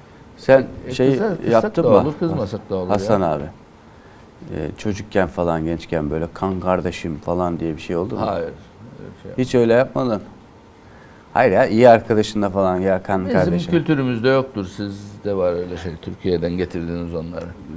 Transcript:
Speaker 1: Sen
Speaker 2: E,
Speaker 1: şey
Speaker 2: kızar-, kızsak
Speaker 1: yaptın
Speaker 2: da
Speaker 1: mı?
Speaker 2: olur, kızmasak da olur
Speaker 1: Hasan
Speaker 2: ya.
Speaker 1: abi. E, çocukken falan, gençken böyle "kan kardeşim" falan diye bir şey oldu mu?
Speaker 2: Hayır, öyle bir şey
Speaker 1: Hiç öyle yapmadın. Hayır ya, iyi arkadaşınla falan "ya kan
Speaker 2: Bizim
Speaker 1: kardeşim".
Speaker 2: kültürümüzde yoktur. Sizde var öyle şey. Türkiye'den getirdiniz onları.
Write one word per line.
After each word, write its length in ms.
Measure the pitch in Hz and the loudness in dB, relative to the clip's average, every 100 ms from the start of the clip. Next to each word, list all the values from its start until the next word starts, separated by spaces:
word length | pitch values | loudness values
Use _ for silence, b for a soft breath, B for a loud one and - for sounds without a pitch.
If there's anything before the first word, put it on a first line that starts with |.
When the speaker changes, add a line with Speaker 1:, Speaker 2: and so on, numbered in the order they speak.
| B B B - | B B B -8
Speaker 1:
Sen 280 | - 135 - - - | 6 6 6 -8 -8
Speaker 2:
E, 60 | |
Speaker 1:
şey 160 | 127 131 | 2 2
Speaker 2:
kızar-, 240 | 131 214 175 | 4 0 -2
kızsak 160 | - | 2
Speaker 1:
yaptın 320 | 113 208 170 | 4 4 0
Speaker 2:
da 40 | 139 | 4
Speaker 1:
mı? 80 | 101 | 4
Speaker 2:
olur, 160 | 139 151 | 4 -2
kızmasak 520 | 170 151 98 104 - | -2 -2 -4 -8 -6
da 60 | 95 | -6
olur 120 | 92 | -2
Speaker 1:
Hasan 320 | 101 101 101 | -2 2 2
Speaker 2:
ya. 60 | 87 | 2
Speaker 1:
abi. 100 | 76 | -2
E, 1120 | 76 - - - - - - - - - - 87 78 98 | -6 -12 -20 -20 -20 -20 -20 -20 -20 -20 -12 -8 -8 -8
çocukken 500 | 107 98 104 101 90 | -8 -8 -2 0 0
falan, 360 | - 85 82 | 0 -2 0
gençken 460 | 80 82 - 82 73 | -2 -6 -4 -4 -2
böyle 160 | 80 85 | -4 -6
"kan 260 | - 95 92 | -6 -4 -4
kardeşim" 580 | 90 90 85 - 85 76 | 0 0 -2 -6 -8 -8
falan 360 | - 87 87 82 | -4 -2 -2 -4
diye 160 | 82 78 | -6 -6
bir 40 | |
şey 140 | - 85 | -6 -4
oldu 180 | 92 | -4
mu? 60 | - 104 | -6 -6
Speaker 2:
Hayır, 160 | 90 | -4
öyle 60 | 82 | -6
bir 840 | 76 - - 110 - 101 - 95 - | -12 -20 -20 -20 -18 -20 -18 -12 -6
şey 80 | |
Speaker 1:
Hiç 100 | 127 | 0
öyle 180 | 123 117 | 2 4
yapmadın. 480 | 117 127 143 127 101 95 - - - - - B B B B B | 4 2 -2 -2 -4 -6 -20 -20 -20 -20 -20 B B B B B
Hayır 180 | - 123 | 2 4
ya, 140 | 95 127 | 4 4
iyi 220 | 110 123 | 8 8
arkadaşınla 640 | 113 - 107 104 107 101 | 8 6 0 2 -2 -2
falan 260 | 95 95 92 | 0 0 0
"ya 220 | 95 92 | 0 0
kan 240 | - 95 92 | 0 -2 0
Speaker 2:
Bizim 120 | 247 | 2
Speaker 1:
kardeşim". 300 | 175 175 170 | 2 0 0
Speaker 2:
kültürümüzde 580 | 175 147 147 131 117 123 | 0 2 0 0 0 2
yoktur. 380 | 135 131 104 92 | 2 0 -6 -8
Sizde 680 | - 101 101 101 104 104 98 | -8 -8 -8 -14 -10 -4 0
var 160 | 90 | 0
öyle 240 | 87 90 87 | 0 -4 -8
şey. 160 | 87 80 | -8 -10
Türkiye'den 500 | - 92 98 87 85 | -12 -6 -2 0 -2
getirdiniz 640 | 87 87 87 85 85 85 | -2 -4 -4 -6 -6 -6
onları. 300 | 85 82 82 87 87 - | -8 -8 -10 -12 -14 -14